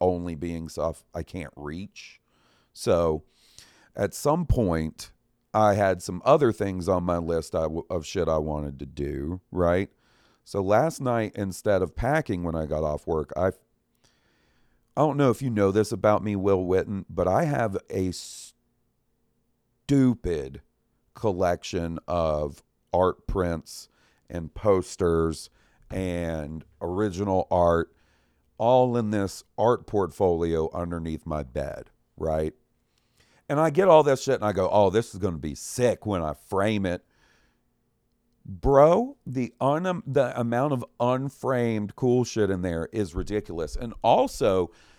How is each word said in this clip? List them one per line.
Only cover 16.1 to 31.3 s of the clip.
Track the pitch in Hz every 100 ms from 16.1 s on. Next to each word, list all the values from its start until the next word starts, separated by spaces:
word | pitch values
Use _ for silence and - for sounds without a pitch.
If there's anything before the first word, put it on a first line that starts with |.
| 104
me, | 98 101
Will | 98 95 90
Whitten, | 92 110 98 -
but | 90 90
I | 101
have | 160 139 113 98 -
a | 98 92 87 - - - _ _ _ _ _ _ _ _ _ _ _ _ _ -
stupid | 139 131 117 90 80 67 67 - _ _ _ _
collection | - 113 90 90 87 - 92 85 82 -
of | 87 80 76 76 71 _ _ _
art | 87 92 - -
prints | 98 87 82 - - - _ _ _ -
and | 87 80
posters | - 107 95 90 - 87 82 82 80 - _ _ _ _
and | 95 92 87 82 80 76 78 - _
original | 85 90 107 87 101 95 -
art, | 90 87 85 82 _ _ _ _ _ _ -
all | 113 127 127 120
in | 107
this | 107 98 - - -
art | 110 120 -
portfolio | 104 90 - 95 85 85 80 80
underneath | 85 87 85 82 78
my | -